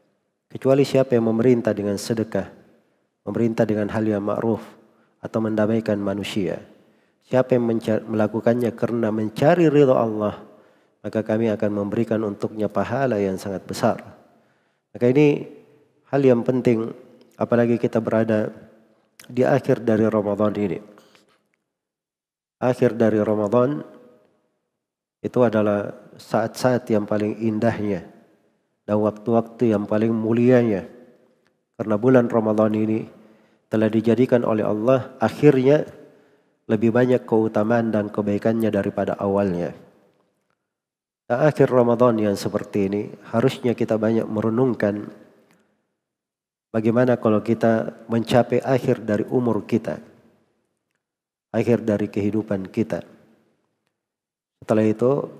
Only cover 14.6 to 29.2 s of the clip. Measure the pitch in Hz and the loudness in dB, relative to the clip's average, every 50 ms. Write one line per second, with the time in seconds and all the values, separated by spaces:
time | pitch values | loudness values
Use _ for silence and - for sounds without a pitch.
14.6 | _ _ _ _ _ _ - 104 123 123 127 143 151 147 147 - - - - - | _ _ _ _ _ _ -6 -2 0 2 4 6 4 4 4 0 -4 -10 -16 -20
15.6 | - _ _ _ _ _ _ _ _ _ - 139 139 131 123 117 110 - 127 127 | -20 _ _ _ _ _ _ _ _ _ -2 2 4 4 4 4 2 0 -2 0
16.6 | 117 127 120 110 113 120 - - - - - _ - _ _ - 107 - 123 117 | 2 2 0 0 -2 -6 -10 -14 -18 -20 -20 _ -20 _ _ -6 -2 0 2 2
17.6 | 120 117 120 113 - 120 - 113 113 113 113 110 113 110 110 107 110 - - - | 2 2 0 0 -2 -2 -2 -2 -2 0 0 0 0 0 0 0 -2 -4 -8 -14
18.6 | - - - _ _ _ _ _ _ _ _ - - - 123 120 123 131 143 131 | -20 -20 -20 _ _ _ _ _ _ _ _ -20 -20 -8 -2 0 2 2 2 2
19.6 | - - 131 110 113 117 110 107 110 107 107 110 101 104 101 95 107 107 101 104 | 2 0 -2 0 0 0 2 2 2 2 0 0 0 -2 -2 0 -2 -2 0 -2
20.6 | 104 98 80 - - - - - _ _ _ _ _ _ _ _ _ _ _ _ | -2 -4 -4 -6 -10 -16 -20 -20 _ _ _ _ _ _ _ _ _ _ _ _
21.6 | _ _ _ _ _ _ _ _ _ _ _ _ _ _ _ _ _ _ _ _ | _ _ _ _ _ _ _ _ _ _ _ _ _ _ _ _ _ _ _ _
22.6 | - 123 123 - 131 117 107 113 117 110 104 107 107 110 107 107 107 101 104 120 | -2 -2 0 2 2 0 2 2 0 2 2 2 0 0 0 0 0 2 2 2
23.6 | 123 135 147 151 - - - - - - - _ _ _ _ _ _ _ _ _ | 2 2 0 -6 -8 -14 -18 -20 -20 -20 -20 _ _ _ _ _ _ _ _ _
24.6 | _ _ _ _ _ _ _ _ _ _ _ _ - 104 - 135 123 113 107 110 | _ _ _ _ _ _ _ _ _ _ _ _ -12 -6 0 2 2 2 2 2
25.6 | 104 104 104 104 101 - - - - - - - - - - 110 107 113 - - | 0 0 0 -2 -4 -6 -12 -16 -20 -20 -20 -20 -8 -4 -2 -2 -2 -4 -6 -2
26.6 | - 127 123 117 - - 117 107 104 101 107 107 107 107 110 104 113 113 107 107 | 0 0 0 0 0 0 -2 -2 0 -2 -2 -2 -2 -4 -4 -4 -4 -2 -2 0
27.6 | 117 117 107 - 104 104 101 87 - - - - _ _ _ _ _ _ _ _ | 0 -2 -2 -2 -4 -4 -4 -6 -8 -12 -20 -20 _ _ _ _ _ _ _ _
28.6 | _ _ _ _ _ - 104 107 107 107 104 - | _ _ _ _ _ -2 -2 0 0 0 -2 -4